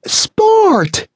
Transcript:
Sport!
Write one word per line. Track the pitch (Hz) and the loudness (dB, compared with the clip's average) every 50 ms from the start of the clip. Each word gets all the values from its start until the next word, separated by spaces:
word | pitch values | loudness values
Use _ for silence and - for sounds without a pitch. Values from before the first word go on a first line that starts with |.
| _ | _
Sport! | - - - - - _ - 427 440 440 440 427 381 294 214 165 156 - - - _ _ | -6 -6 -6 -6 -6 _ 0 2 2 4 4 4 2 2 2 0 -2 -6 -8 -10 _ _